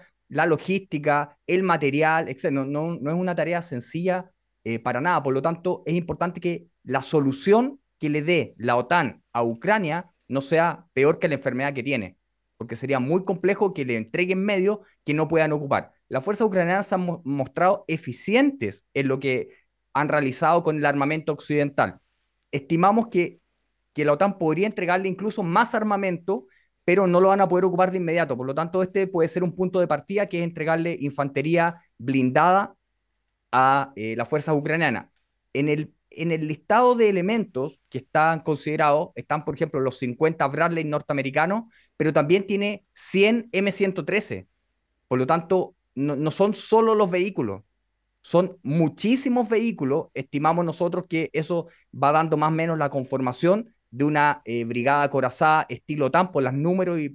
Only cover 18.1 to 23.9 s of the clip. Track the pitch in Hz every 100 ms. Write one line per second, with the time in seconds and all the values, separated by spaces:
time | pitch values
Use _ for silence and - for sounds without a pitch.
18.1 | 117 - 233 285 277 104 - _ 139 139
19.1 | 135 139 127 - - _ _ _ 135 147
20.1 | 151 135 127 160 170 165 151 147 143 139
21.1 | 156 156 147 - 147 143 143 104 - _
22.1 | _ _ _ _ 143 - 165 190 226 226
23.1 | 180 170 - _ _ _ _ _